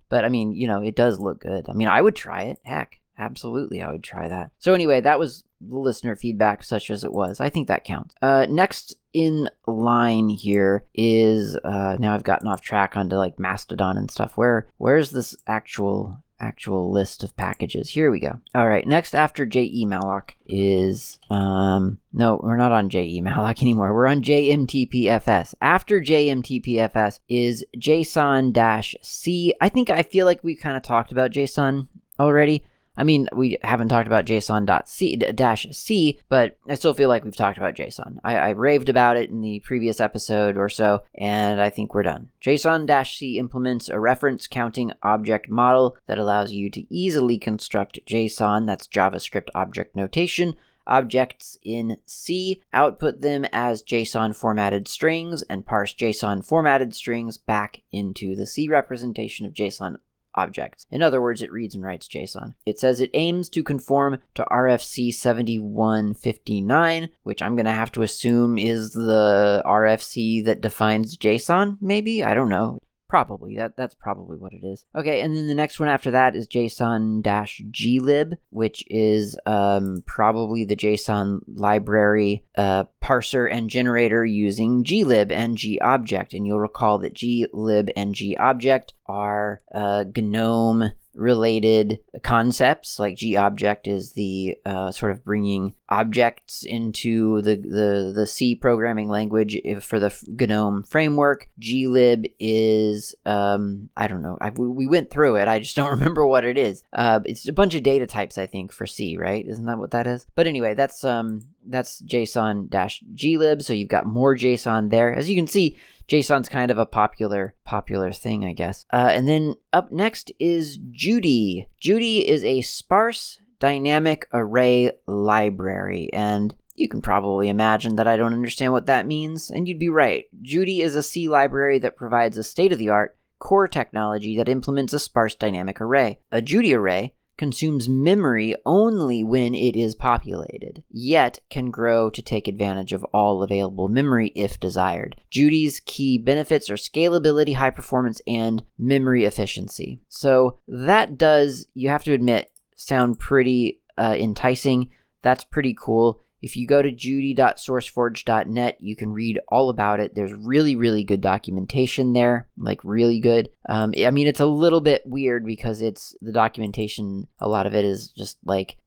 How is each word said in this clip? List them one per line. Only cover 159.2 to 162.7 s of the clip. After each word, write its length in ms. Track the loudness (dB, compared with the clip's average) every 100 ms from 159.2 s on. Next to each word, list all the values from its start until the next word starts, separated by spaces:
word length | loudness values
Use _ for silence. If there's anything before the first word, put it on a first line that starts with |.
| -4 -4 0
all 220 | 2 2
about 300 | 2 0 0
it. 140 | -2
There's 180 | -4 -6
really, 440 | -6 0 2 2 2
really 260 | 2 0
good 180 | 0 0
documentation 920 | 0 -2 -2 -6 -2 0 0 0 2
there, 360 | 4 4 2 -4 -8
like, 220 | -6